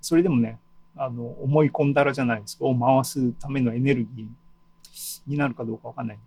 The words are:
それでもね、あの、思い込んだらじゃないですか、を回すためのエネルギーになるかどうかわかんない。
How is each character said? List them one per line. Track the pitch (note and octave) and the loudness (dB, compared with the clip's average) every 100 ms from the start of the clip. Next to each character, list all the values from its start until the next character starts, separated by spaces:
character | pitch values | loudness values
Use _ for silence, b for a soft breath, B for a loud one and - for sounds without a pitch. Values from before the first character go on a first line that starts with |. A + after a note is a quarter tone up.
そ | - E3 | 2 4
れ | |
で | F3+ | 4
も | C3 | 2
ね、 | A2+ A2+ _ - - - | 0 -4 _ -20 -20 -8
あ | C3+ | -8
の、 | A#2+ A#2 | -6 -10
思 | - C3+ D3 | -6 0 4
い | D3+ | 4
込 | - C#3+ | 4 2
ん | |
だ | C#3+ | 4
ら | C#3 | 2
じ | C3+ | 2
ゃ | |
な | B2+ A2+ | -2 -2
い | |
で | G#2 | -6
す | - | -4
か、 | |
を | C3+ | 0
回 | B2 A#2+ C3+ | 2 4 4
す | B2+ C#3+ B2 | 2 0 -2
た | A2+ C#3+ | -2 -6
め | C#3 | 0
の | B2 | 0
エ | A#2 | 2
ネ | C3+ | 2
ル | - A2 | 2 -2
ギ | B2 | -8
ー | A2 A#2+ - - _ _ - B B B - | -14 -16 -20 -20 _ _ -20 B B B -6
に | D3 | -2
な | C#3+ | -2
る | |
か | A#2+ A2+ | -2 -6
ど | |
う | A2+ | -8
か | A#2 | -10
わ | |
か | A2+ | -8
ん | A#2 | -10
な | |
い。 | G#2+ | -10